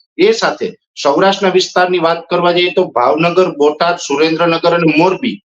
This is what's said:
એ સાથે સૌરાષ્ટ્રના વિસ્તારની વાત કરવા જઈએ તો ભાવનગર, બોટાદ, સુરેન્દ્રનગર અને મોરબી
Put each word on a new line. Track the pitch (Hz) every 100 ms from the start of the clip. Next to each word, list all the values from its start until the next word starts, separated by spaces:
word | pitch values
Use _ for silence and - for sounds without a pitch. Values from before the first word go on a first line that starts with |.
| _ -
એ | 196
સાથે | 220 170 - 98 - _ -
સૌરાષ્ટ્રના | 147 139 190 190 196
વિસ્તારની | 180 185 185 180 180
વાત | 165 170 -
કરવા | 175 175
જઈએ | 175 180
તો | 175
ભાવનગર, | 165 117 123 151 170 170 180
બોટાદ, | 143 147 151 170 170
સુરેન્દ્રનગર | - 143 160 160 170 165 170
અને | 170 165 147
મોરબી | 180 180 226 -